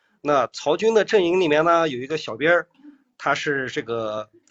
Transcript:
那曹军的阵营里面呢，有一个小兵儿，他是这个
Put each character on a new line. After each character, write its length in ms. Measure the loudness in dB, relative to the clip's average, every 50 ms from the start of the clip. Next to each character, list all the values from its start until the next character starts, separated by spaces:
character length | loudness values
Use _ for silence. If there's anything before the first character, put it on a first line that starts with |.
| _ _ _ _
那 260 | -2 0 0 0 0
曹 300 | -2 -6 -6 -2 -2 0
军 160 | 2 0 2 2
的 100 | 2 2
阵 220 | 4 2 2 2
营 160 | 2 2 2
里 80 | 2 4
面 160 | 2 4 4
呢， 240 | 4 4 2 2 0
有 100 | -4 -6
一 80 | -6
个 100 | -6 -6
小 200 | -6 -6 -8 -6
兵 120 | -2 2 2
儿， 180 | 2 2 0 -4 _ _ -20 -20 -20 _ _ _ _
他 180 | -4 -2 -2 -2
是 340 | 0 -2 -4 -2 -2 -4 -4
这 120 | -6 -8
个 480 | -6 -6 -6 -6 -4 -6 -6 -8 -10 -12 _ _ _ _